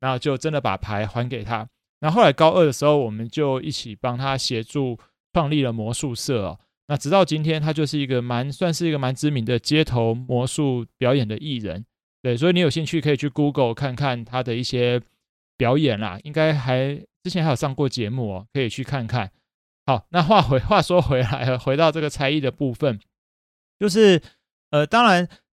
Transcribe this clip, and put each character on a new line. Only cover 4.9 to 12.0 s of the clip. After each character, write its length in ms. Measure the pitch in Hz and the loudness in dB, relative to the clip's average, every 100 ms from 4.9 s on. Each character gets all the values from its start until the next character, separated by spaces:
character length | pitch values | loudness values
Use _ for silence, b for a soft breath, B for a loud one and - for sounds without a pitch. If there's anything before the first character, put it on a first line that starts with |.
| 117 b _ _ | -6 b _ _
创 160 | 175 147 | -2 0
立 140 | 151 | 0
了 100 | 127 | 0
魔 220 | 113 110 | -2 -6
术 180 | 120 143 | -4 -6
社 300 | 117 - 123 | -6 -2 -2
哦。 160 | 92 80 _ _ - | -2 -8 _ _ -6
那 80 | 143 | -6
直 120 | 143 | 2
到 160 | 196 | 2
今 180 | 180 156 | 2 0
天， 200 | 156 156 | -2 -2
他 100 | 151 | -2
就 140 | 156 147 | -2 -2
是 120 | 151 | -2
一 80 | 135 | -2
个 140 | 127 | -2
蛮， 320 | 123 120 135 | -2 -4 -4
算 200 | 135 175 | -4 -4
是 120 | 156 170 | -2 -2
一 40 | |
个 80 | 151 | -2
蛮 160 | 127 | -2
知 160 | 131 147 | -2 -2
名 140 | 139 | 0
的 140 | 113 120 | 0 -2
街 240 | - 151 | 0 0
头 280 | 156 127 113 | 2 0 0
魔 340 | 117 127 123 127 | -2 -2 -2 -2
术 380 | - 143 123 117 _ | -2 -2 -2 -6 _
表 160 | 123 | 0
演 120 | 139 110 | 2 0
的 120 | 107 | -6
艺 180 | 151 127 | -8 -8
人。 300 | 104 85 113 _ | -6 -8 -12 _